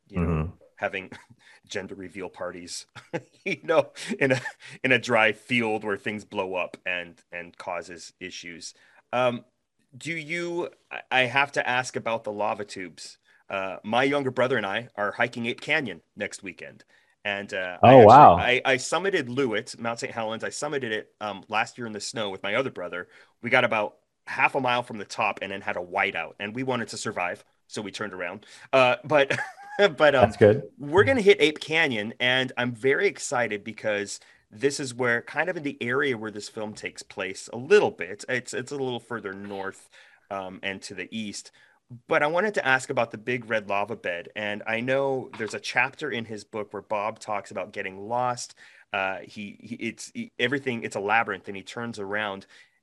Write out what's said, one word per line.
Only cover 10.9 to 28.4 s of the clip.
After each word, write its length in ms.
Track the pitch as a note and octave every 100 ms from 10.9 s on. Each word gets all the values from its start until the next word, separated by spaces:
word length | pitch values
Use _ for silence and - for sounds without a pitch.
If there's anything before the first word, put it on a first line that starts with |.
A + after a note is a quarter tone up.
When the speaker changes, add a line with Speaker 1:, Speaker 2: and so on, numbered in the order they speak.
Speaker 1:
I, 100 | - -
I 100 | B2+
have 300 | B2 C3+ C#3+
to 140 | D3 -
ask 260 | B2 B2+ C3
about 280 | A2+ A2+
the 80 | A2
lava 320 | G#2 G#2 G#2+ G2+
tubes. 520 | G2 F2+ D2+ - - _ _ -
Uh, 280 | G2 F#2+ F2+
my 200 | G#2 A#2
younger 260 | C#3 C#3+ C3
brother 260 | B2+ B2 B2+
and 80 | G2
I 240 | G#2 B2 -
are 160 | G#2
hiking 360 | - B2 B2 A#2
Ape 140 | -
Canyon 400 | - D#3 B2 E2+ _ -
next 260 | G2 -
weekend. 400 | F#2+ - C#2+ A1+ _ _ _ _ G#2
And, 260 | G2+ G2+
uh, 240 | G2 F#2 F2
I 100 | G#2+
Speaker 2:
Oh, 40 | C3
Speaker 1:
actually, 80 | G#2
Speaker 2:
wow. 300 | C3 B2+ F2
Speaker 1:
I, 240 | A2+ B2+
I 120 | C3 C3
summited 520 | - D#3+ F#3+ F3+ B2
Lewitt, 500 | B2 C3 G#2+ A#2+ -
Mount 200 | A#2 A#2
Saint 140 | -
Helens. 300 | A2+ A2 A2
I 60 | G#2
summited 420 | - D3+ C#3+ A#2
it, 180 | G#2+ - -
um, 240 | G#2+ G2 -
last 280 | G#2+ A#2+ -
year 80 | A#2
in 60 |
the 60 | G#2
snow 300 | - A#2 G#2
with 140 | F#2+
my 120 | G2 A2+
other 140 | C3
brother. 360 | - F2 F2 F2+ - - _
We 80 | A#2
got 140 | B2+ A#2+
about 300 | A2 G#2 - _ _ -
half 260 | - C#3+ D3
a 40 |
mile 220 | B2+ B2
from 160 | A#2+ A2
the 60 | F#2+
top 340 | - G#2+ -
and 100 | G2
then 100 | G2
had 140 | G2+ F#2+
a 60 |
whiteout, 520 | F2 F#2+ G2 F2 D#2+ -
and 160 | G2+ A#2
we 60 |
wanted 240 | C3 B2 G#2+
to 80 | G#2+
survive, 460 | A#2+ F#2+ F2+ G2+ - _ _
so 140 | A#2+
we 100 | G2
turned 220 | - G#2
around. 320 | F2+ F2 G#2+